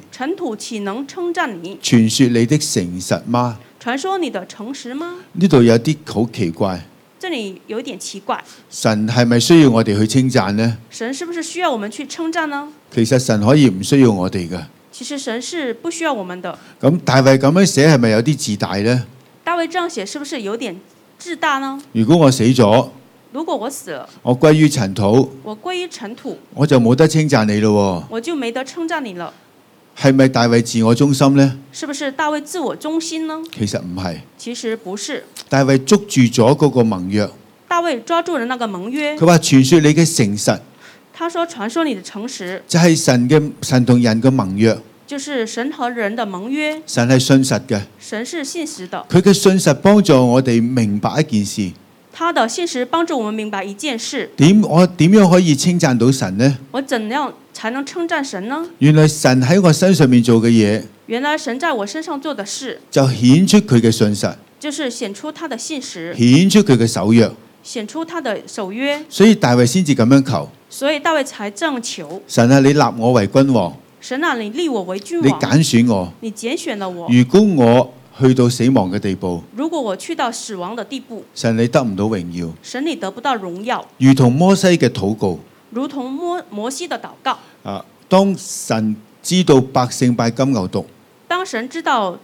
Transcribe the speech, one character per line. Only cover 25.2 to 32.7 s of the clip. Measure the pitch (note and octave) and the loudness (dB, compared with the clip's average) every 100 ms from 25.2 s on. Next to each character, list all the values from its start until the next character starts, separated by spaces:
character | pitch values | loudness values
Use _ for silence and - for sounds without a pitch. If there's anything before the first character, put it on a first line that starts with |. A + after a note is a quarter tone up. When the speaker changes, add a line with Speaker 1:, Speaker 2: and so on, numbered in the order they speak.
| C3 - | 2 -4
Speaker 1:
我 | - G#3+ | -16 -12
歸 | F4 | -8
於 | F4+ F4 | -8 -8
塵 | - G#3+ A#3+ | -12 -16 -14
土， | C4 E3 _ | -14 -14 _
Speaker 2:
我 | - D3 | -2 2
就 | C3 | 4
冇 | A2+ C3 | 4 4
得 | D#3+ | 4
稱 | D#3+ D3+ | 2 2
讚 | C3 G#2+ | 2 2
你 | G#2 | 2
咯 | G#2+ G#2 G2 F2 - | 2 2 2 -2 -6
喎。 | |
Speaker 1:
我 | A3+ | -10
就 | A#3 | -6
沒 | D#4 A#3 | -6 -6
得 | B3 | -8
稱 | C4+ E4 D#4+ | -10 -10 -8
讚 | D#4+ | -6
你 | B3 F3+ | -8 -12
了。 | E3 - _ _ _ _ _ - | -14 -16 _ _ _ _ _ 0
Speaker 2:
係 | C#3 | 2
咪 | C3+ C3 | 4 4
大 | B2+ A#2 | 2 2
衛 | A#2 | 2
自 | A#2 A#2 | 2 0
我 | A2+ A#2 | 2 4
中 | C#3+ | 2
心 | C3+ C#3 C#3 | 2 4 4
呢？ | C#3 C3 - | 2 0 -12
Speaker 1:
是 | - D4 | -12 -10
不 | |
是 | C#4+ C#4+ | -8 -8
大 | C4+ D4+ | -4 -4
衛 | D4+ | -4
自 | D4 F#4 | -6 -8
我 | B3 | -6